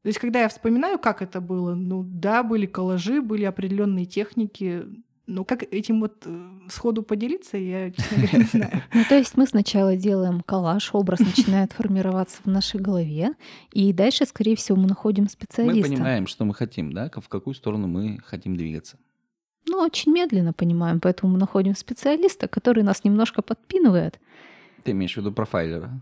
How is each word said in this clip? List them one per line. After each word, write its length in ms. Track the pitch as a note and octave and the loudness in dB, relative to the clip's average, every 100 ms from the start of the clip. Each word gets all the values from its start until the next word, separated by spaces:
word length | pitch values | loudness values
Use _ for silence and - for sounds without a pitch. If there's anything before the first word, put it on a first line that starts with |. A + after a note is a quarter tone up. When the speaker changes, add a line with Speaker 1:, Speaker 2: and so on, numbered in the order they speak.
Speaker 1:
То 60 | G#3 | -4
есть 100 | G#3 | -4
когда 220 | A#3+ B3 | -2 0
я 80 | A3 | 0
вспоминаю, 480 | - A3+ A#3 E4+ F#4+ | 0 0 2 0 0
как 240 | A#3 G#3 | -2 -4
это 180 | F#3 F#3 | -8 -8
было, 360 | F3 F#3 F3+ F3 | -4 -4 -2 -4
ну 260 | F3+ F#3 | -4 -6
да, 380 | F#3 F3+ F#3+ A3+ | -6 -4 0 0
были 240 | A#3 A3+ F#3+ | 0 -2 -2
коллажи, 560 | F#3+ F#3 F#3 F3+ C#4+ | -4 -2 -2 0 -2
были 220 | A#3 G#3+ G3 | -2 -2 -2
определенные 600 | F#3+ F#3+ G3 G3+ F#3 F3+ | -4 -4 0 0 0 -2
техники, 800 | - G#3 - G#3 - F#3+ F3 - - _ _ - | -4 -4 -4 -4 -4 -6 -6 -10 -16 _ _ -10
но 140 | F3+ | -8
как 200 | F#3+ B3 | -4 -6
этим 360 | - F#3+ G#3+ A3 | -4 -6 -2 0
вот, 240 | G#3+ _ E3 | -2 _ -14
э, 240 | E3+ F3+ F#3+ F#3 | -14 -14 -20 -18
сходу 340 | - A#3 A3+ | -6 -2 -2
поделиться, 540 | G#3+ G#3 A#3+ F4+ - G3+ | -4 -4 -4 -6 -6 -8
я, 340 | F#3 F#3 F#3 | -6 -6 -6
честно 260 | F3+ - G#3 | -6 -2 0
говоря, 220 | G3 C4 | 4 4
не 60 | A3+ | 4
знаю. 260 | A#3 - - - | 2 -2 -6 0
Speaker 2:
<laughs> 60 | |
Ну, 100 | A3+ A3+ | 0 6
то 60 | C#4 | 4
есть 180 | B3 - | 4 2
мы 100 | C4 | 4
сначала 520 | G#3+ G#3 G3+ F#3+ F#3 | 2 2 2 2 2
делаем 420 | G3+ G3 F#3 F3+ - | 2 2 0 -2 -2
коллаж, 440 | F#3+ E3+ G3 - G#3 | -2 0 0 0 0
образ 240 | F#3 F3+ | 0 2
начинает 540 | G3 A3 G#3+ F#3+ F#3+ | 4 4 2 2 0
формироваться 640 | - G#3+ F#3+ F#3 F#3 F#3 - G3+ | -2 -2 0 0 -2 -4 -4 -2
в 20 | |
нашей 320 | F#3+ F#3+ G3+ | 0 0 -2
голове, 520 | F#3+ F#3 D#3+ D3+ G3+ D#4 - - _ | 0 0 -2 -2 -2 -4 -14 -20 _
и 180 | - G3 | 2 4
дальше, 340 | F3+ G#3+ C4 C4+ | 4 2 2 -2
скорее 300 | - G#3+ A3 | 0 0 0
всего, 220 | - F#3+ | 2 4
мы 100 | F#3 | 4
находим 360 | G3 G#3+ G3 G3+ | 2 0 2 0
Speaker 3:
Мы 40 | |
Speaker 2:
специалиста. 600 | - G#3+ - A#3 A3+ D3+ | -2 -8 0 2 2 2
Speaker 3:
понимаем, 360 | C3+ C3 A#2+ F#2 | 0 0 0 -2
что 180 | - G#2+ | -2 -2
мы 80 | |
хотим, 400 | G2+ A#2 - D#2 | -2 -6 -6 -6
да, 160 | E2 D3 | -6 -8
к-, 100 | - | -10
в 80 | - | -10
какую 280 | G2+ - C3+ | -8 -8 -6
сторону 320 | A2+ G#2+ F#2+ | -6 -4 -4
мы 300 | F2 G#2+ G#2 - | -4 -4 -8 -12
хотим 300 | F2+ F#2+ F2+ | -10 -6 -6
двигаться. 420 | D#2+ D#2 - - _ _ _ _ _ _ - | -4 -8 -12 -20 _ _ _ _ _ _ -4
Speaker 2:
Ну, 120 | F#4+ | 0
очень 340 | E4+ - - | 0 0 2
медленно 400 | E4+ F4 F#3+ E3+ | 2 2 2 0
понимаем, 480 | - E3+ E3+ E3+ E3+ | 0 0 2 0 0
поэтому 320 | F3+ F3+ F#3+ | 0 0 2
мы 40 | F#3 | 2
находим 360 | F#3+ G3 F#3+ G3 | 2 2 0 -2
специалиста, 720 | - B3 C4+ D#4 F4+ - - | -6 -4 0 2 0 0 -6
который 360 | - - A3+ | 0 2 4
нас 200 | G3+ G3 | 2 2
немножко 380 | G3+ G#3 A#3 - | 2 2 2 -2
подпинывает. 800 | - A3+ _ F#4+ D4 F3+ D#3+ - _ - - - _ _ - | -6 -10 _ 4 6 4 0 -8 _ -20 -20 -20 _ _ -4
Speaker 3:
Ты 60 | |
имеешь 220 | G2 F2+ - | -2 -2 -4
в 20 | |
виду 160 | G2+ | -4
профайлера? 680 | G2+ G#2+ F#2 E2 E2 F#2 C3 | -4 -2 -2 -2 -6 -8 -12